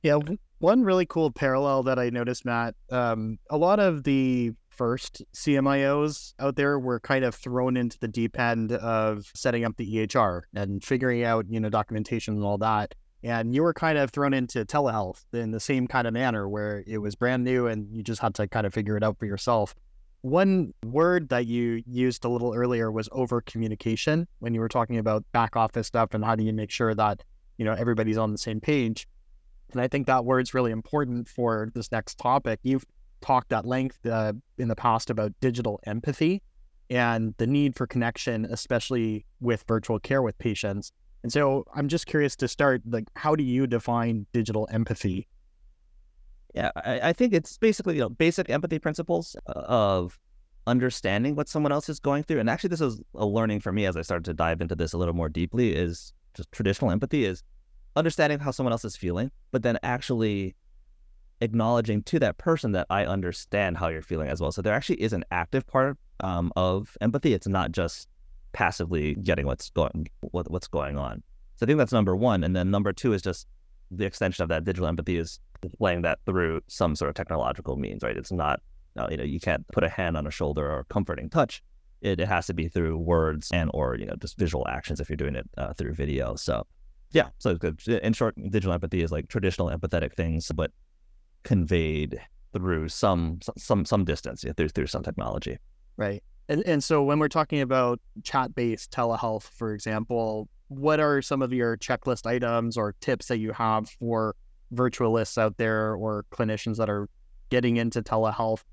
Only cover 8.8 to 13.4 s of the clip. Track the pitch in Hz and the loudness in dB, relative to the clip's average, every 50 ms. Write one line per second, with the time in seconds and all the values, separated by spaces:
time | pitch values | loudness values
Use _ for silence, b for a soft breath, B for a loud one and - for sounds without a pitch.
8.8 | 104 117 113 110 110 110 107 104 98 - _ - - 131 120 117 117 113 107 - | -2 0 0 2 2 0 -2 -4 -8 -14 _ -2 -2 0 0 2 -2 -2 -4 -6
9.8 | 120 98 110 110 110 107 - 131 113 98 87 87 - _ - 101 101 98 98 98 | -6 -4 -2 -2 -2 2 2 2 2 2 2 -4 -8 _ -6 -6 -4 -4 -4 -6
10.8 | - - 135 123 131 127 120 120 120 117 117 113 107 92 113 113 107 107 101 110 | -2 0 0 2 2 2 2 2 2 2 2 2 0 0 -2 -2 0 2 2 0
11.8 | 107 - 113 107 110 - 120 113 - - 107 104 104 101 104 98 110 110 110 104 | 0 0 -4 -6 -2 -2 -2 -4 -2 -2 -2 0 0 0 0 2 2 2 2 2
12.8 | 104 - - - _ _ _ _ - 117 117 117 | 0 -4 -8 -18 _ _ _ _ -6 -2 -2 -2